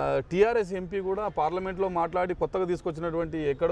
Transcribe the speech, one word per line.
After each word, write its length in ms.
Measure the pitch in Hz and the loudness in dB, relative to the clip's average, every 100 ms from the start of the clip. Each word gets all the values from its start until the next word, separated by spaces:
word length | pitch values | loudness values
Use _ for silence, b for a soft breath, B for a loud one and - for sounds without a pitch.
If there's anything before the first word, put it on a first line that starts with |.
| 139 139 - | 2 0 2
టీఆర్ఎస్ 420 | 175 214 240 180 190 | 4 4 4 0 -4
ఎంపీ 200 | 180 196 185 | -6 -4 -2
కూడా 160 | 190 208 - | -2 -2 0
పార్లమెంట్లో 480 | 151 180 190 180 190 175 | 0 0 -4 -2 0 0
మాట్లాడి 360 | 165 180 180 170 | 0 0 0 0
కొత్తగా 240 | 160 190 180 | -2 0 0
తీసుకొచ్చినటువంటి 680 | 175 180 156 170 160 165 160 147 | -2 -2 -4 -2 -2 -2 0 0
ఎక్కడ 180 | 139 170 | 2 2